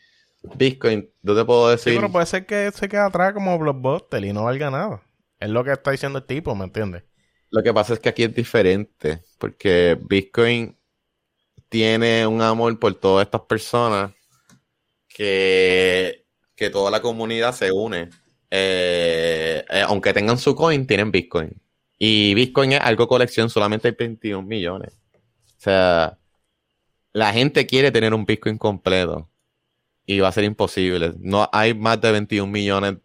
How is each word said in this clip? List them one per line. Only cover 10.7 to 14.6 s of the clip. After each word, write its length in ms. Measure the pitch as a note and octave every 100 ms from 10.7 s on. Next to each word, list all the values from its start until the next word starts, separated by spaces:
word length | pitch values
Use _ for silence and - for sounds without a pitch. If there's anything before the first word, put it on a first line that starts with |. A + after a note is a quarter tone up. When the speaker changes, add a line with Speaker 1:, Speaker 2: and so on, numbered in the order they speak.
| - _ _ _ _ _ _ _ _ _
Speaker 1:
tiene 580 | A2+ A2 A2+ A#2 A2+ A2
un 140 | A2+
amor 360 | A2+ A2+ A#2 A2+
por 140 | A2+ F#2+
todas 300 | F#2+ F#2+ G2+
estas 160 | A2
personas 720 | - A2 - A#2+ A#2 G2+ G2+ - _ _ _ _